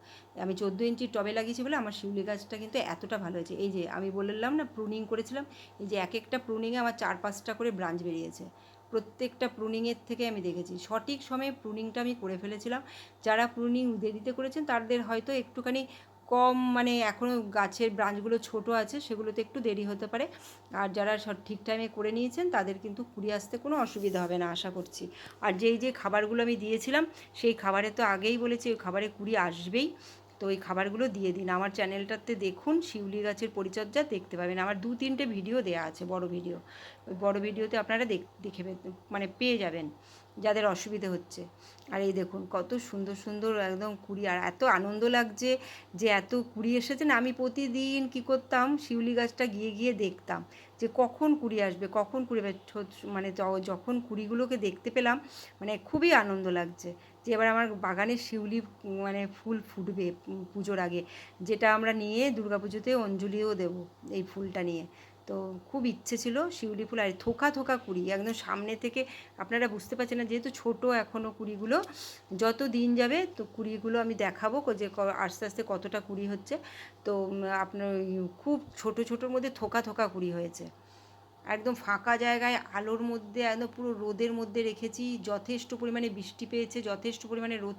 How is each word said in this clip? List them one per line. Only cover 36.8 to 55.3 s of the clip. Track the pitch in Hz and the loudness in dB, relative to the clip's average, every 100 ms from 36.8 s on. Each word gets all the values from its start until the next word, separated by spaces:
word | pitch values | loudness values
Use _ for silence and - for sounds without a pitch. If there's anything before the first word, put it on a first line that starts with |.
| - - - | -18 -16 -10
ওই | 185 | 0
বড় | 202 202 | 2 2
ভিডিওতে | 208 208 214 226 | 0 -2 0 0
আপনারা | 214 226 | 2 2
দেখ-, | 240 185 180 - | 2 0 -4 -12
দেখে | 202 190 | -10 -8
বে-, | 185 185 - 180 - | -8 -8 -10 -14 -6
মানে | 202 190 - | -4 -4 0
পেয়ে | 247 233 | 2 2
যাবেন | 180 165 151 - - - - - | 0 -2 -6 -10 -18 -20 -18 -2
যাদের | 208 208 208 | 2 4 4
অসুবিধে | 180 214 208 190 | 2 -2 -4 -2
হচ্ছে। | 180 - - 175 - - - - | -2 -6 -12 -14 -16 -20 -20 -4
আর | 190 | 0
এই | 196 | 2
দেখুন | 190 180 196 180 | 2 -2 -4 -4
কত | 190 180 | -4 -2
সুন্দর | 247 - 202 196 | -4 -4 -6 -4
সুন্দর | 190 220 208 220 214 | -6 -8 -2 0 2
একদম | 190 190 214 202 | 0 -2 -4 -6
কুড়ি, | - 196 202 | -8 -4 0
আর | 180 | 2
এত | 175 175 | 0 4
আনন্দ | 262 185 202 208 | 6 6 4 2
লাগছে | 240 240 226 208 254 254 - - - | 4 4 2 0 0 0 -2 -16 -12
যে | 175 220 | 0 4
এত | 202 196 247 233 | 4 4 -2 -2
কুড়ি | 214 220 247 | -2 2 2
এসেছে | 240 269 | 2 2
না। | 302 240 | 4 6
আমি | 254 | 4
প্রতিদিন | 247 254 254 277 254 269 269 262 | 2 0 0 -2 0 0 0 0
কী | 254 | -2
করতাম, | 240 262 - 254 254 294 | 0 0 4 4 4 2
শিউলি | - 233 233 | 0 0 2
গাছটা | 240 233 - 247 | 2 2 2 -2
গিয়ে | 202 220 | 0 -4
গিয়ে | 208 247 | 0 0
দেখতাম | 208 196 180 - 170 175 - - - | 2 0 -2 -6 -6 -6 -16 -20 -4
যে | 226 | 0
কখন | 240 240 - 302 294 | 4 2 4 4 4
কুড়ি | 240 214 | 2 2
আসবে, | 196 175 196 | 2 0 0
কখন | 214 202 262 | 0 0 0
কুড়ি | 247 226 | -2 0
আসবে। | 196 190 - | 0 -4 -8
ছো-, | 208 196 - 202 | -10 -10 -10 -6
মানে | 202 190 | -4 -4
য-, | 190 190 190 | 0 0 0
যখন | 190 185 - 247 | -2 -4 -2 -2
কুড়িগুলোকে | 240 208 208 233 247 247 | -2 -4 -2 0 0 0
দেখতে | 202 185 233 | 0 -2 -2
পেলাম, | 247 240 254 - | 2 4 2 -2